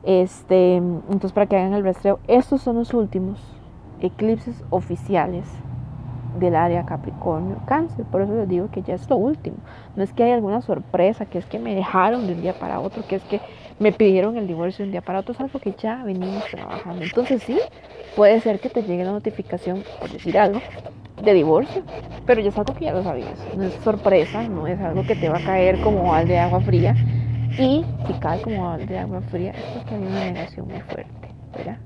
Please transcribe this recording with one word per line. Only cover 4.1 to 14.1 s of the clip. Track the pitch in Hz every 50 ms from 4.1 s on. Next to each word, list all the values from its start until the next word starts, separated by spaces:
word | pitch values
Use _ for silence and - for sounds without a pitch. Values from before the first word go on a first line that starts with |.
| - - 214 220 226 226 - 247 233 - - -
oficiales | - 185 180 - 175 175 - - 196 175 151 175 180 175 - - - - - - - - - - - - - - - - - - - -
del | 180 180 170
área | 156 170 175 170 175 170
Capricornio, | - 170 143 - - - - - 180 165 156 175 190 196 - -
Cáncer. | - 262 302 330 330 - - 226
Por | - - 180
eso | 196 202 208
les | 226 214 185
digo | 185 175 185 220
que | - 196
ya | 180 - -
es | 180 - -
lo | 277
último. | 233 202 262 302 - - - - - - - - - - - -
No | - 190
es | 202
que | - - 233
haya | 233 247
alguna | 240 214 196 202 240
sorpresa, | 247 - 202 - - - - 185 175 190 220 - 208
que | - - 180
es | -
que | - - 214
me | 233 226 208
dejaron | 190 196 - - 185 185 208 240 247 233 190
de | 175
un | 170
día | 170 175 180 -
para | - - - 185
otro, | - 196 - - 214 -
que | 190
es | 190 -
que | - 202 208 - - - - - - - -
me | 208 214
pidieron | 202 - 220 202